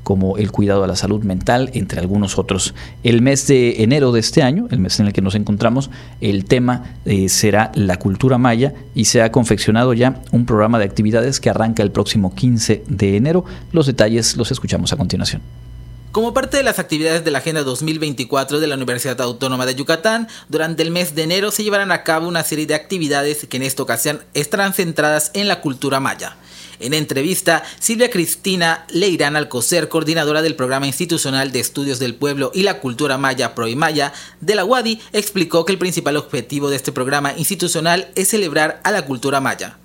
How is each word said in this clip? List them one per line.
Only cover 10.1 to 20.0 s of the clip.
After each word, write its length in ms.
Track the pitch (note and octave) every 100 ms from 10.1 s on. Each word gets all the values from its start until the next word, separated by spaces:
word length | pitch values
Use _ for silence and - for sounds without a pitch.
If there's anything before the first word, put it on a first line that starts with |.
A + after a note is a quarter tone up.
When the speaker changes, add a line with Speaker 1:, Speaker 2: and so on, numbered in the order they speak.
| C3 -
Speaker 1:
un 160 | A#2 A#2+
programa 320 | A2 G#2+ A#2
de 60 | G2+
actividades 540 | - G#2+ A2+ A#2+ B2+
que 100 | -
arranca 320 | G#2 A2 A2+
el 80 | G#2
próximo 420 | - G#2 A2+ F#2
quince 500 | - B2+ A#2 - G#2 -
de 300 | F#2+ G2 G2+
enero. 280 | C3+ F3 F3+ - -
Los 140 | E3 C#3
detalles 500 | A#2 G#2+ A#2 A2+ -
los 160 | A2+
escuchamos 420 | B2+ - F2 F2+
a 40 | -
continuación. 440 | F2+ - F#2+ - - - - - - - -
Speaker 2:
Como 220 | G3+ A#3
parte 240 | B3+ C4 C#4+
de 60 |
las 160 | C4 G3
actividades 440 | F3 D3+ D#3+ D#3+
de 60 | D#3+
la 80 | C#3
Agenda 240 | E3 D#3
dos 220 | C#3 B2
mil 160 | D#3 D#3+
veinticuatro 600 | D#3 C3 C3 C#3 C3+ D3
de 60 | D3+
la 80 |
Universidad 480 | C3+ B2+ A#2+ C3 B2
Autónoma 460 | B2 A#2 C3 B2+ B2+
de 80 | B2+
Yucatán, 520 | C#3 D#3+